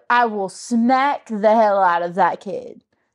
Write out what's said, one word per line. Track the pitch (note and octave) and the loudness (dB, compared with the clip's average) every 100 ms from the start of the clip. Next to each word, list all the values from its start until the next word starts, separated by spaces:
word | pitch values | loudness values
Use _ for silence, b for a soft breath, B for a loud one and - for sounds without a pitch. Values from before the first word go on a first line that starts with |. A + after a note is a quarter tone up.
| - | 0
I | A#3+ A#3 | 0 0
will | G#3+ F#3+ | -2 -8
smack | - - A#3 A#3 C4 C#4 - - | -10 -4 0 2 2 0 -4 -8
the | G#3+ G#3+ A3+ | -2 2 4
hell | G#3+ G3 | 4 2
out | F#3 E3+ | 2 0
of | F3 F3 | -2 0
that | E3+ - | 0 -2
kid. | G3+ E3 - - _ _ _ | -8 -12 -12 -20 _ _ _